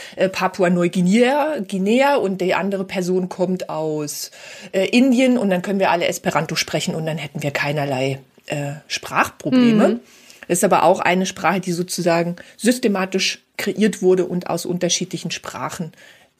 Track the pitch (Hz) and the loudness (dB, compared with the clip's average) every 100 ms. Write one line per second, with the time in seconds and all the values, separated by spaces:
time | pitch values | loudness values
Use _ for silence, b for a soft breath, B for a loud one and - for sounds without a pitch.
0 | B - 185 185 185 196 175 180 175 185 | B -2 -2 0 -4 2 2 4 2 2
1 | 175 214 247 294 302 302 190 190 196 240 | 2 4 4 2 0 -4 -6 -4 0 2
2 | 277 285 190 190 185 165 190 196 190 190 | 4 2 0 -2 0 0 -2 -4 -4 -4
3 | 180 185 180 - 185 180 - 156 156 151 | -2 -2 -2 -4 -2 -2 -4 -6 -4 -4
4 | 147 - - B B B 196 190 190 240 | -6 -8 -12 B B B -6 -2 2 4
5 | 269 240 262 247 202 180 185 196 185 175 | 6 6 4 4 2 0 0 0 2 2
6 | 165 170 185 147 156 156 - 156 - 165 | 0 -2 -2 -2 -2 -4 -4 -4 -4 -4
7 | 160 156 147 151 143 143 143 147 143 131 | -4 -6 -8 -6 -4 -2 -2 -2 -2 -2
8 | 135 135 - _ - 147 143 147 - - | -2 -4 -10 _ -10 -6 -6 -10 -10 -10
9 | - - - - 302 254 240 214 262 240 | -4 -2 -2 -2 0 4 4 6 4 2
10 | B B B B B 170 196 175 165 - | B B B B B 0 4 4 6 4
11 | - 180 190 - 160 190 180 170 180 - | 2 0 -2 -2 0 0 -2 -4 -4 -2
12 | 170 165 170 175 B B 208 247 233 190 | 0 2 0 -6 B B 0 2 2 0
13 | 190 190 185 - _ - - - 214 - | -2 -2 -2 -6 _ -8 -6 0 0 2
14 | 185 185 170 175 - 170 - 175 170 - | 2 4 2 -2 -4 -6 -4 -2 -2 -2
15 | 175 - 165 - - - 139 - 160 - | -4 -6 -8 -10 -10 -8 -8 -8 -10 -12
16 | B B B | B B B